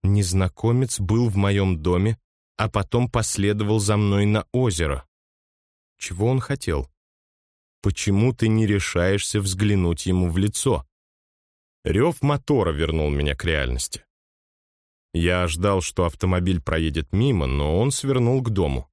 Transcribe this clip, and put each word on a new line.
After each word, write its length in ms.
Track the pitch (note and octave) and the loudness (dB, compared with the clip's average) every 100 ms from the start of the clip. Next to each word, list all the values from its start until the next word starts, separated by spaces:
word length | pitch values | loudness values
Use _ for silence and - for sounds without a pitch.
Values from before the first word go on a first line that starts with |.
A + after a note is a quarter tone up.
Незнакомец 960 | G2 G2+ F#2 F#2+ F#2 - A2+ A#2+ B2+ - | 2 2 2 2 0 0 0 0 0 -4
был 280 | F#2 A2 A#2+ | -2 0 2
в 80 | G2 | 2
моем 460 | G2 G2+ F#2+ E2+ | 2 2 2 0
доме, 360 | D#2 F2 G2+ A2+ _ _ _ - | 0 2 0 -2 _ _ _ -4
а 120 | G#2+ | -2
потом 420 | G#2+ G2 A#2+ A#2+ | -2 -2 0 0
последовал 680 | A#2 G#2+ - G2+ G#2 G#2 A2 | -2 -4 0 0 0 0 0
за 160 | G2 G#2 | 2 2
мной 300 | G#2 G2+ G2+ | 2 2 2
на 200 | G#2+ - | 0 0
озеро. 540 | B2+ B2+ E2 D#2+ C#2 - _ _ _ _ _ _ _ _ _ | 0 0 0 -2 -4 -10 _ _ _ _ _ _ _ _ _
Чего 280 | - F2+ A2 | -12 -2 0
он 140 | C3 | 0
хотел? 480 | - C#3 - D2+ C2 _ _ _ _ _ _ _ _ _ | -2 -6 -2 -4 -4 _ _ _ _ _ _ _ _ _
Почему 500 | G#2+ - - G2 A#2+ | -4 -2 0 2 2
ты 140 | A#2 A2+ | 2 2
не 200 | A2 A2 | 2 2
решаешься 760 | G2+ - - F2+ G2 - G#2+ | 2 0 0 0 0 -2 -2
взглянуть 680 | G2 F#2 G#2 G2+ F2 E2+ - | -2 -2 0 2 0 -2 0
ему 240 | F2+ F2+ | 0 0
в 80 | E2 | 0
лицо? 480 | G#2 - C#3 F#2+ - _ _ _ _ _ _ _ _ _ | -2 0 -2 -2 -4 _ _ _ _ _ _ _ _ _
Рев 380 | - F2+ D3 D#3+ | -2 2 2 0
мотора 480 | C#3+ C#3+ - C#3+ E2+ | 0 0 0 2 2
вернул 400 | D2 D#2 D#2+ D2+ | 0 -2 0 0
меня 240 | C#2+ D2 | 0 -2
к 100 | C#2+ | -2
реальности. 600 | F2 D#2 C2 B1 - - _ _ _ _ _ _ _ _ _ _ _ | -2 0 0 -4 -6 -10 _ _ _ _ _ _ _ _ _ _ _
Я 360 | E2+ E2+ F2+ F2 | 0 2 2 0
ждал, 320 | D#2 G2 G2 | 0 0 0
что 260 | - - F2 | -2 -2 -2
автомобиль 560 | - F#2 F2+ F2+ F#2 | 0 0 0 0 -2
проедет 500 | - E2 E2 D2 D2 | -2 -2 -2 -4 -4
мимо, 340 | F#2+ C3+ A2 C2+ | 0 0 0 0
но 320 | C#2 D2 E2+ | 0 0 0
он 120 | B2+ | 0
свернул 500 | C#3 C3+ B2+ A#2+ C3 | -2 -2 0 2 0
к 100 | A#2+ | 0
дому. 380 | G2 D#2+ C2 - | 0 0 -2 -6